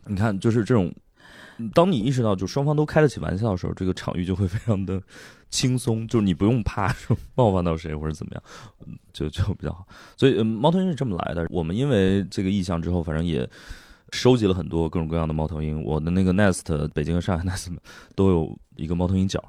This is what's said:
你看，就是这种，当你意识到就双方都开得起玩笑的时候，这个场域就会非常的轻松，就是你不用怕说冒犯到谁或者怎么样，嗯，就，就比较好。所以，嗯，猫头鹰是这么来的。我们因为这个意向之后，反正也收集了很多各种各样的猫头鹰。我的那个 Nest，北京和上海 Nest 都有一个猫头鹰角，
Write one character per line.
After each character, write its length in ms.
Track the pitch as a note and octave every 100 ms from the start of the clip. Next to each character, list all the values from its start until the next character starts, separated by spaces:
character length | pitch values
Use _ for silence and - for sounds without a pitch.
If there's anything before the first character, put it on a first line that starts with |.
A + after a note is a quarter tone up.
| -
你 80 |
看， 240 | G2 A2+ G2
就 120 | A#2
是 120 | A2+
这 120 | G2+
种， 180 | B2 F2 - _ _ - - - - A2+
当 180 | E3+ F3+
你 80 | D3
意 120 | A2+
识 100 | B2+
到 120 | A2+ F#2+
就 100 | F#2+
双 180 | C3+
方 120 | C#3+ D3+
都 80 |
开 160 | D3+ D#3+
得 80 | D3+
起 100 | -
玩 160 | D#2+ F2
笑 140 | A#2
的 60 | F#2
时 100 | F#2
候， 80 |
这 100 | F2
个 80 | F#2
场 200 | F2+ - -
域 80 |
就 120 | F2+ F#2
会 100 | F#2+
非 120 | G2+ -
常 180 | G2
的 160 | F#2 F#2 - - - - -
轻 280 | - C3 B2+
松， 280 | B2 A2+ A2+
就 120 | A#2
是 60 |
你 100 | G2+
不 100 | E2+
用 180 | G2+ A2+
怕 300 | G#2 - G2
说 240 | - - A#2 -
冒 180 | - A#2
犯 120 | F#2+
到 120 | F2 E2
谁 180 | E2
或 120 | D2+ D#2
者 60 |
怎 120 | D#2 -
么 60 |
样， 80 | - - - - - -
嗯， 80 | - _
就， 160 | - D2+
就 120 | - -
比 120 | F2+ D2+
较 60 |
好。 140 | E2 - - - -
所 120 | C3+
以， 80 | F#2+
嗯， 80 | A2
猫 240 | A2 C#3+
头 80 | F3+
鹰 80 | F#3
是 60 |
这 120 | C#3+ C3+
么 100 | E2+
来 100 | -
的。 120 | E2 E2
我 140 | F2+
们 120 | D#2+
因 140 | G2+ C#3+
为 360 | A2+ F#2+ G2 F#2+
这 120 | -
个 80 | F#2+
意 120 | G2+
向 180 | F2+ E2+
之 100 | E2+
后， 120 | F2+
反 120 | D#2+
正 100 | D#2
也 240 | E2+ D2+ B1 - - - - - -
收 240 | - B2 B2+
集 100 | G2+
了 80 |
很 140 | F#2 D2+
多 200 | E2 D#2+
各 100 | F2
种 100 | D#2+
各 80 | E2
样 100 | D#2+
的 60 |
猫 140 | D#2 D#2
头 160 | D#2
鹰。 200 | D#2 D#2
我 160 | B1+ D2+
的 120 | D#2
那 120 | F2+
个 100 | F#2
Nest， 560 | F#2 G#2 F2 - D2+ D2
北 140 | -
京 120 | D2+
和 60 | E2+
上 180 | E2+ F2
海 60 |
Nest 300 | F2+ F#2 - F2 - - -
都 160 | - F#2+
有 280 | F2 D#2 - _ -
一 100 | D#2
个 80 |
猫 140 | E2+ F2+
头 80 | F#2+
鹰 100 | F#2+
角， 160 | -